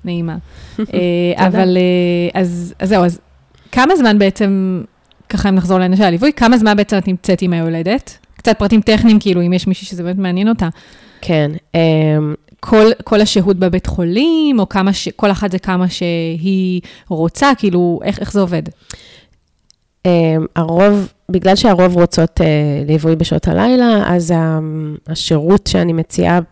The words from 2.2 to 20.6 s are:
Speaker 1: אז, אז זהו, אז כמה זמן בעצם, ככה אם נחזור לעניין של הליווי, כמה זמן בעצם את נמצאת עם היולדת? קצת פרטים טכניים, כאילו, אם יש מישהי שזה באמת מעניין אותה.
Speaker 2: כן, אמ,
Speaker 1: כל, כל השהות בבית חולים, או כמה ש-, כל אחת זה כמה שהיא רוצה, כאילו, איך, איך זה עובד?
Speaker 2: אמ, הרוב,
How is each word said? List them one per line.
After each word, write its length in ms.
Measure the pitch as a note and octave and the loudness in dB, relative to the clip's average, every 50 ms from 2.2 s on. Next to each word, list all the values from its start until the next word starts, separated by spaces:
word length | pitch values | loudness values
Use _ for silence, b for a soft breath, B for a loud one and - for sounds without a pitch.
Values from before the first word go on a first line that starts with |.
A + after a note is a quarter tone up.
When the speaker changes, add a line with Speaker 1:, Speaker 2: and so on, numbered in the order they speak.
| F3 F3 - F#3 | -2 -2 -2 -2
Speaker 1:
אז, 320 | F#3 F3 F3 F3 F3 F3 - - | -2 -2 -4 -6 -10 -10 -10 -6
אז 100 | - F#3+ | -2 0
זהו, 140 | - F#3 F3+ | 2 2 2
אז 140 | F3 E3+ - _ _ _ _ _ _ _ _ _ _ | 0 -2 -4 _ _ _ _ _ _ _ _ _ _
כמה 240 | - B3 B3+ D4+ F#4+ | 0 0 2 2 2
זמן 240 | E4+ B3+ A3+ G#3 G#3 | 4 4 4 4 4
בעצם, 640 | G3+ F#3+ F#3+ - G#3 G3 G3 F#3+ F#3+ F#3+ F#3 F3 - - _ _ _ _ _ _ _ _ | 2 2 2 0 -2 0 0 0 -2 -2 -4 -6 -8 -12 _ _ _ _ _ _ _ _
ככה 200 | - F#3+ - G3+ | -6 -2 0 2
אם 60 | F#3+ | 2
נחזור 240 | F#3+ F3 F3 F#3+ F#3 | 2 2 2 0 2
לעניין 180 | F#3 F#3 F#3 | 2 2 2
של 60 | F#3+ G#3+ | 2 2
הליווי, 280 | F#3 E3+ E3+ A#3+ D4+ D4 | 2 2 2 0 0 0
כמה 240 | - B3 A3+ B3 | 2 2 2 4
זמן 200 | A#3+ G#3+ G#3+ G#3 | 4 4 2 2
בעצם 200 | G3+ G3+ - G#3 | 0 0 0 -2
את 100 | G3 F3 | -2 -2
נמצאת 340 | G3 F#3 F3 - - F#3 - | -2 -6 -4 0 -2 -2 0
עם 120 | G3 F3+ F3 | 0 -2 -2
היולדת? 640 | E3+ E3 E3 E3 E3 E3 F3+ A3+ C#4 - - - _ _ _ _ | -2 -2 -4 -4 -4 -2 -2 -4 -4 -4 -10 -20 _ _ _ _
קצת 220 | - - A3+ A3 - | -6 -2 -2 0 0
פרטים 220 | G#3 G3 A3+ A3 | 2 2 2 2
טכניים, 380 | G3+ - G#3+ G#3+ A#3 A#3 G#3+ G#3 | 4 2 2 4 4 4 4 4
כאילו, 220 | - G3+ F3+ F3 F3 | 2 0 0 0 0
אם 80 | F3 F#3 | 0 0
יש 140 | F3+ - | 0 0
מישהי 200 | G3 F#3 - F#3+ | -2 -4 -4 -6
שזה 160 | - F#3+ F3 E3+ | -14 -12 -8 -6
באמת 140 | F3 F3+ | -6 -4
מעניין 320 | G3 F#3+ F3+ F3+ F#3 G3+ A3 | -4 -4 -2 -2 0 0 0
אותה. 200 | A#3 A3 G3 E3 B B B B B B B B B B | 0 0 -2 -6 B B B B B B B B B B
Speaker 2:
כן, 300 | - - E3+ D#3 D3+ C#3+ D#3 - _ _ - | -4 -2 0 0 0 -2 -4 -10 _ _ -2
אמ, 40 | E3+ E3 D#3+ D#3+ D#3 D#3 D3+ D3+ D#3 D3+ D3+ D3+ - _ _ - _ | 0 2 2 2 2 2 0 0 0 -2 -4 -6 -10 _ _ -20 _
Speaker 1:
כל, 260 | - - A3+ G#3+ G#3+ A3+ A3 - - | -4 0 4 4 4 4 2 0 -4
כל 180 | - A3 G#3 | -2 0 2
השהות 360 | G#3+ G#3+ - A3 F3 G3+ F#3+ | 2 2 0 0 0 0 0
בבית 300 | F3 F#3 F3+ E3+ F#3 - | 0 0 0 0 -2 -4
חולים, 720 | - - - F3 E3+ F3+ A3+ C#4+ E4 E4 D#4+ D#4 D4 C4+ A3 | -4 -4 -4 -2 -2 0 0 0 0 0 0 0 0 0 0
או 100 | F#3+ - | -2 -2
כמה 240 | - G3 F#3+ G3 F#3+ | -2 -2 0 0 -2
ש-, 160 | - - F3 - | -2 -6 -10 -6
כל 160 | - - G3+ | -2 0 0
אחת 200 | G3 D#3+ G#3 G3 | 0 0 -4 -4
זה 80 | F3+ F3+ | -4 -6
כמה 300 | - G3 F#3 F3+ F3+ F3+ | -4 -4 -2 -2 -2 -2
שהיא 920 | - - F3+ F3 E3+ E3+ E3 E3 D#3+ D#3+ D#3+ G3 F#3+ F#3+ F#3 F#3 F3+ F3+ B B B B B | -4 -4 -4 -4 -4 -4 -4 -6 -6 -4 -4 -2 -2 -2 -2 -2 -4 -6 B B B B B
רוצה, 440 | _ F3+ D#3 E3 E3 - - C#4 C#4+ C4 | _ -4 -2 -2 -4 -2 0 0 0 0
כאילו, 420 | - - G3+ F3 F3 F3+ F3 E3+ - - | 0 0 0 0 2 0 0 -2 -2 -4
איך, 160 | G3+ G3 - | -8 -6 -6
איך 120 | G3+ - | -8 -4
זה 100 | - G3+ | -2 -2
עובד? 200 | F#3+ F3 F3 D#3+ D3+ E3 - B B B B B B B B B B B B _ _ _ _ _ _ _ _ _ _ _ _ _ _ | -2 0 -2 -6 -6 -8 -18 B B B B B B B B B B B B _ _ _ _ _ _ _ _ _ _ _ _ _ _
Speaker 2:
אמ, 60 | F#3 F3 E3+ E3 D#3+ D#3+ D#3+ D#3 - _ | 0 2 2 2 2 0 -2 -4 -4 _
הרוב, 520 | - | -4